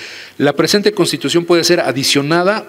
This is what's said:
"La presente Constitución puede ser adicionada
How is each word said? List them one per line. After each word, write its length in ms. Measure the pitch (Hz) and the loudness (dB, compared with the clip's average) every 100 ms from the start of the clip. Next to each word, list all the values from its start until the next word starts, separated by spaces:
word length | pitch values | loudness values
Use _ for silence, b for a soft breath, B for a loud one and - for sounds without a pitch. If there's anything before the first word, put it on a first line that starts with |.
| B B B B | B B B B
"La 160 | 143 | 0
presente 400 | 139 156 208 208 | 2 2 2 2
Constitución 500 | 208 165 143 139 165 | 0 0 -2 -2 0
puede 180 | 170 170 | 2 2
ser 180 | 165 175 | 2 2
adicionada 840 | 135 131 - 143 143 170 180 214 | 0 -2 0 0 0 0 0 -2